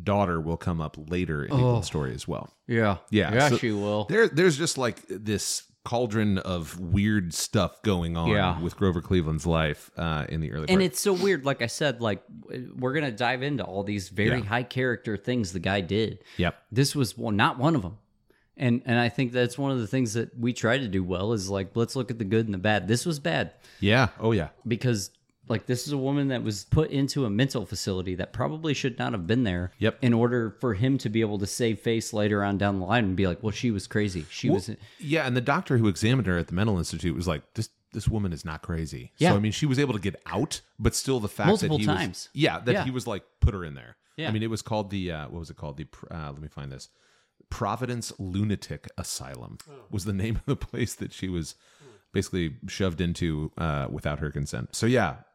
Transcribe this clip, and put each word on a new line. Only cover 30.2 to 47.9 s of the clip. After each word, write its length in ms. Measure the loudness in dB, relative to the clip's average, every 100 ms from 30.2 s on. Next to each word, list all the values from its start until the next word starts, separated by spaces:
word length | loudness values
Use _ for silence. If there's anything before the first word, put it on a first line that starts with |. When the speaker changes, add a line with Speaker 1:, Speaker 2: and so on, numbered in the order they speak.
| 4 2 -2 -2
Speaker 2:
for 120 | -2
him 240 | 2 2 2
to 100 | 0
be 100 | 0
able 160 | 0 0
to 60 | -4
save 320 | 0 0 0
face 340 | 0 0 0
later 300 | 0 2 2
on 140 | 2 2
down 220 | 2 0
the 60 | 2
line 180 | 2
and 120 | 2 2
be 100 | 2
like, 160 | 0
"Well, 80 | -4
she 180 | -2 0
was 140 | -2 -2
crazy. 400 | -2 0 -2 -8
She 180 | -4 2
Speaker 1:
Well, 60 | 2
Speaker 2:
was" 160 | 0 -12 -14 -12
Speaker 1:
yeah, 280 | -2 0 2
and 80 | 0
the 60 |
doctor 360 | 2 0 4 4
who 100 | 4
examined 380 | 4 2 2 2
her 100 | 0
at 100 | 0
the 60 | 0
mental 220 | 2 2
institute 360 | 0 -2 -2 0
was 120 | -2
like, 280 | -4 -6 -6
"This, 120 | -6 _ _
this 160 | -2 0
woman 240 | 0 -2
is 140 | -4 -8
not 160 | -8
crazy." 500 | -6 -4 -4 -8 -12 0
Speaker 2:
Yeah. 140 | 4
Speaker 1:
So, 40 | 4
I 40 |
mean, 120 | 2
she 140 | 0 0
was 140 | 2
able 140 | 0
to 60 | 0
get 160 | -4 -6 -6
out, 360 | -4 -4 -6 _ 0
but 160 | 0 0
still 240 | 0 0
the 80 | -2
fact 200 | 0 2
Speaker 2:
Multiple 300 | 4 2 2
Speaker 1:
that 40 |
he 40 | 2
was 80 | 0
Speaker 2:
times. 320 | -2 -6 -10
Speaker 1:
yeah, 260 | 0 0 0
that 120 | 0
Speaker 2:
Yeah. 120 | 2 2
Speaker 1:
he 60 |
was 140 | -2 -4
like, 180 | -6 -8 2
"Put 120 | 2
her 120 | 2 -8
in 80 |
there." 240 | -12 -16 -20 _ -8
Speaker 2:
Yeah. 140 | -2
Speaker 1:
I 20 |
mean, 120 | -2
it 60 | -2
was 120 | -4
called 300 | -2 -2 -2
the, 200 | -4 -4
uh, 120 | -6 -8
what 100 | -10
was 100 | -12
it 80 | -12
called? 180 | -12 -10
The 100 | -14
pr-, 200 | -16 -14
uh, 180 | -10 -10
let 100 | -10
me 60 | -14
find 240 | -12 -12
this. 160 | -14 -18 _ _ _ _ _ -12
Providence 640 | -4 -2 -2 -4